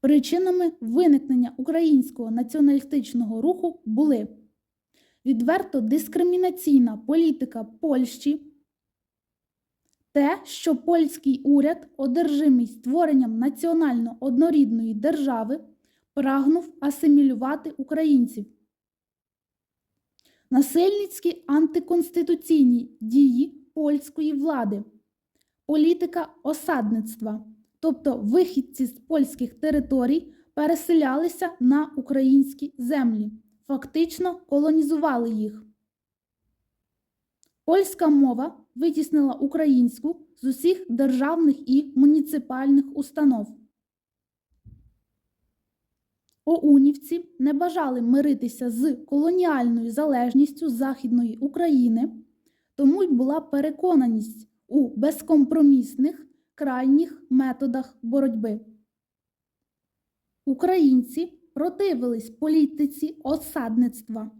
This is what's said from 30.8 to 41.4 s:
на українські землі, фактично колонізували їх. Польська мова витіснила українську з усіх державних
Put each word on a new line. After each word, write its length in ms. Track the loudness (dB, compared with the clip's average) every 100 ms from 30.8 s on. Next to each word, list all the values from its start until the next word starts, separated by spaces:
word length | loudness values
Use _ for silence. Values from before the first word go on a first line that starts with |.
| 2 2 2 -2 -4 -4 -8 -2
на 320 | 2 2 0 -8
українські 760 | -6 0 4 4 2 -4 -14 -10
землі, 540 | -4 -2 0 -2 -6 -10 _ _ _
фактично 720 | -8 -6 -2 -2 -2 -6 -6 _
колонізували 840 | 0 2 2 2 0 0 -2 -2
їх. 340 | -4 -6 -8 -20 _ _ _ _ _ _ _ _ _ _ _ _ _ _ _ _ _ _ _ 0
Польська 420 | 0 0 -2 2
мова 500 | 4 2 0 -6 -10 _ -4
витіснила 580 | -4 -2 -2 0 0
українську 800 | -2 -4 -2 2 4 2 0 -8 -8 -12 _
з 20 |
усіх 420 | -6 -2 0 -2 -4
державних 800 | -2 0 0 -2 2